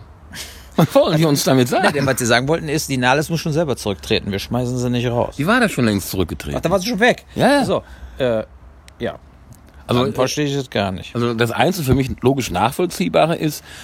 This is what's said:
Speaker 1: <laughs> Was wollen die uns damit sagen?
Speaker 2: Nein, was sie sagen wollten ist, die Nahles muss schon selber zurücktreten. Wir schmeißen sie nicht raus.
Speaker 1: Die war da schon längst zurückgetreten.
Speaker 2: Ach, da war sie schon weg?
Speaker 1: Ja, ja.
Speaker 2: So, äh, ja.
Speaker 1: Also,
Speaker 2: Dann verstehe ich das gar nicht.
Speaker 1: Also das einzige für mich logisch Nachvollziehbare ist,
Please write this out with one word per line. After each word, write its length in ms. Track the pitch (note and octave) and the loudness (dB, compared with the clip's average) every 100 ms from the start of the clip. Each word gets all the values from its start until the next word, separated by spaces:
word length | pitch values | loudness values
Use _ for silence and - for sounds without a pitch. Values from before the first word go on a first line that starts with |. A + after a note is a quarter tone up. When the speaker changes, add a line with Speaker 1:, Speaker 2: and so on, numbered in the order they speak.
| - - - | -18 -20 -20
Speaker 1:
<laughs> 440 | - - - - - | -16 -16 -16 -6 0
Was 180 | E3+ | 4
wollen 240 | C#4 C#4+ D#3 | 4 4 4
die 80 | D#3+ | 2
uns 180 | C#3 | 2
damit 240 | - C3 B2 | 4 4 4
sagen? 220 | E4 - | 2 2
Speaker 2:
Nein, 120 | D3 C#3 | 2 0
was 120 | C3 | 0
sie 60 | A#2 | 2
sagen 220 | A#2+ C3 | 2 2
wollten 200 | E3 D#3+ | -2 -2
ist, 200 | D3+ - | -4 -2
die 80 | C3+ | 0
Nahles 320 | B2 C#3 D3+ | 2 2 0
muss 120 | E3 | -4
schon 120 | E3+ | -2
selber 240 | D3 E3 A2+ | -2 -2 -2
zurücktreten. 540 | G#2+ F#2+ - G#2 - | -4 -4 -2 -2 -2
Wir 60 | G2 | -4
schmeißen 400 | - A#2+ B2 B2+ | -4 -4 -2 -2
sie 100 | B2 | -2
nicht 180 | A#2+ A#2+ | -2 0
raus. 240 | A#2+ - - | 0 -2 -2
Speaker 1:
Die 100 | D3+ | 0
war 140 | B3 | 2
da 80 | A#3 | 0
schon 160 | - | 2
längst 260 | A#2 G2+ - | 2 2 -2
zurückgetreten. 460 | F#2+ F2 - D2 C#2+ | -4 -4 -4 -6 -4
Speaker 2:
Ach, 60 | |
da 80 | D#3+ | 0
war 80 | F#3+ | 0
sie 100 | F#3 | -2
schon 120 | A3 | 0
weg? 240 | A#3+ F#3+ - | 2 2 -4
Speaker 1:
Ja, 140 | - F#3+ | 0 2
ja. 120 | C#4+ | 4
Speaker 2:
So, 180 | G3+ D#3 - - - - | 2 -2 -4 -16 -14 -4
äh, 260 | B2+ A2+ - - - - - - | 0 0 -4 -12 -20 -20 -20 -8
ja. 180 | A2+ - - - - - - - - | -8 -8 -14 -20 -20 -20 -20 -12 -2
Speaker 1:
Also, 180 | A#2+ | 0
Speaker 2:
Dann 100 | C3 | 0
verstehe 320 | B2 B2+ - D3 | 0 -2 0 -2
ich 80 | C#3 | -2
das 140 | C3 | -4
gar 220 | A2+ G2 | -2 -2
nicht. 220 | F#2+ - A#2+ | -4 -8 -4
Speaker 1:
Also 180 | A#2+ | -2
das 160 | A#2 A#2 | 0 0
einzige 340 | A#2 C3 F#3 | 2 0 0
für 100 | C3+ | 0
mich 140 | C3 B2+ A#2 | 2 0 0
logisch 300 | A#2+ C#3 G#2+ | 0 0 0
Nachvollziehbare 840 | F2+ G#2+ - F3+ - F3 D#3+ D#3 | 0 0 0 -4 -2 0 2 2
ist, 300 | E3+ D#3 D3 - - | 0 -4 -6 -12 -20